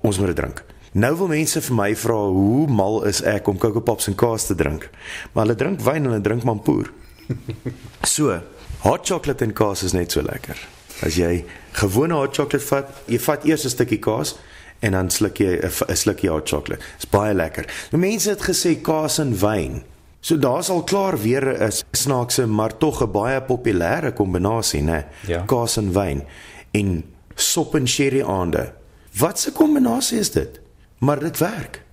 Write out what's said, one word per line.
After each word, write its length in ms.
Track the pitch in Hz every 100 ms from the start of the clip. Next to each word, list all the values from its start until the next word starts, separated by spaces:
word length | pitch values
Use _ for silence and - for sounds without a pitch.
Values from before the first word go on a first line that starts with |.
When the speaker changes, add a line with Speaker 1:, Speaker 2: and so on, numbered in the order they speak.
Speaker 1:
Ons 160 | - 95
moet 100 | 98
dit 80 | 82
drink." 280 | 65 - - - -
Nou 260 | 98 117 165
wil 100 | 190
mense 340 | 151 156 160
vir 140 | 131 117
my 200 | 101 110
vra, 180 | 117 113
"Hoe 520 | 101 92 98 123 156
mal 360 | 110 98 110
is 180 | 104 95
ek 260 | - 104 101
om 100 | 95
Coco 220 | 113 110
Pops 280 | - 107 -
en 80 | 95
kaas 300 | 117 110 -
te 100 | 90
drink?" 340 | 73 76 - - - - -
Maar 100 | - 110
hulle 100 | 117
drink 220 | 147 185
wyn 140 | 110 156
en 80 |
hulle 180 | 135 110
drink 220 | 101 117
mampoer. 480 | 120 107 - - - - - - -
<laughs> 60 | 131 - - 131 - - -
So, 380 | - - 147 85 87 - - -
hot 260 | - 143 -
chocolate 360 | 175 - 127
en 100 | 117
kaas 300 | 101 107 95
is 80 | 92
net 180 | 87 87
so 100 | -
lekker. 360 | - - - - - - - - 78
As 100 | 82
jy 280 | 85 87 - - - -
gewone 340 | 104 101 160
hot 220 | 160 135 -
chocolate 300 | 143 139 -
vat, 240 | 139 139 - -
jy 120 | 117
vat 260 | - 147 -
eers 200 | 156 131
'n 40 |
stukkie 300 | - 120 110
kaas 360 | - 110 151 - - - - -
en 120 | 107
dan 180 | 95 92
sluk 280 | - 104 -
jy 220 | 98 90
'n 60 | 90
v-, 160 | - -
'n 60 | 87
slukkie 340 | - 92 92
hot 180 | 80 -
chocolate. 320 | 73 - - - -
Is 80 | -
baie 240 | 101 107
lekker. 320 | 98 80 - - - -
Nou, 100 | 151
mense 280 | 185 220 208
het 120 | 202
gesê 400 | - 170 180 156
kaas 380 | - 156 156 -
en 180 | 143 104
wyn. 440 | 104 107 67 - - - - -
So 160 | - 160
daar 240 | 131 139
sal 200 | 180 180
klaar 340 | 160 196 190 151
weer 220 | 107 131 135 -
'n 100 | 110
s-, 120 | - -
snaakse, 540 | - 135 131 120 - 120
maar 300 | 107 110 -
tog 240 | 156 147
'n 80 | 117
baie 300 | 98 117 135
populêre 720 | 131 123 120 92 85 151 151
kombinasie, 680 | 117 98 90 98 113 107 76
né? 240 | 73 80 73 - -
Speaker 2:
Ja. 160 | 85 95
Speaker 1:
Kaas 320 | 127 117 -
en 160 | 101
wyn 300 | 90 95 71 73 - - - -
en 320 | 104 98 87 78 - - -
sop 400 | - - 151 156
en 120 | 127
sherry 340 | - 139 131
aande. 500 | - 95 87 - - - - - - -
Wat 280 | 160 208 -
'n 40 |
kombinasie 680 | - 311 294 247 240 269 233
is 120 | 202
dit? 280 | - 65 - - _ - _
Maar 200 | 131 147
dit 180 | 165 -
werk. 460 | 220 220 - - -